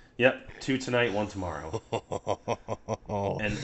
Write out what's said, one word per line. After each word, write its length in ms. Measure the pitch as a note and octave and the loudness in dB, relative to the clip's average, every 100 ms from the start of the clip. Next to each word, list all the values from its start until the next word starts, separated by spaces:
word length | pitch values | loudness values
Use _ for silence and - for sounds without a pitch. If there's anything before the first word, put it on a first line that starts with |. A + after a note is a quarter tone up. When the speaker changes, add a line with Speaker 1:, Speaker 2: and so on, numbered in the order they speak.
| - - | -10 4
Speaker 1:
Yep, 420 | B2+ B2+ - - | 6 4 -4 -8
two 160 | - C3 | -2 0
tonight, 340 | - B2 A#2+ | 2 2 4
one 160 | G2+ G#2 | 2 -2
tomorrow. 540 | G2+ F2+ D2+ D#2 G#2+ - | -2 -4 -4 -6 -6 -4
Speaker 2:
<laughs> 1500 | A2+ - G2+ - G2 - A#2 - G#2 - G#2+ - G2+ G2 F#2 | -6 -4 -6 -2 -4 -2 -4 -4 -8 -6 -6 -4 -2 0 0
Speaker 1:
And 180 | G#2+ - | -2 -2